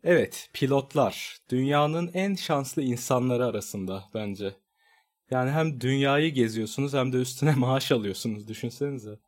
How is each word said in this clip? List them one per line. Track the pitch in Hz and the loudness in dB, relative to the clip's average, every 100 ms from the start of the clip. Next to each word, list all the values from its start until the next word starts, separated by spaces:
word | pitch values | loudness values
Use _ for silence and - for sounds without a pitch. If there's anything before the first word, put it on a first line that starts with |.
Evet, | 165 175 98 - - | 6 4 4 -4 -14
pilotlar | - 135 139 139 151 117 - - - _ | -2 2 2 2 2 2 0 -12 -14 _
dünyanın | 127 135 147 151 160 175 | 0 2 4 4 2 -2
en | 180 196 | -2 0
şanslı | 190 - 147 135 - | -2 0 0 0 -2
insanları | 135 123 - 127 127 123 123 | -2 -2 0 2 2 2 0
arasında | 104 - 104 92 95 98 | -2 -6 -8 -6 -8 -8
bence. | 110 104 98 98 - _ _ _ _ _ _ _ | -8 -6 -6 -8 -8 _ _ _ _ _ _ _
Yani | 131 127 | 0 0
hem | 151 160 131 | 0 0 -2
dünyayı | 123 139 139 139 160 | 0 2 2 2 2
geziyorsunuz | 135 113 110 107 - 139 | 2 0 0 -4 -4 -2
hem | 139 127 | 0 0
de | 127 | 0
üstüne | 123 - 143 | -2 0 2
<laughs> | 135 | 4
maaş | 127 135 - | 4 2 2
alıyorsunuz, | 127 101 95 117 104 107 | 0 0 -4 -6 -6 -10
düşünsenize. | 107 120 - 143 135 107 107 | -8 -8 -4 -6 -6 -12 -18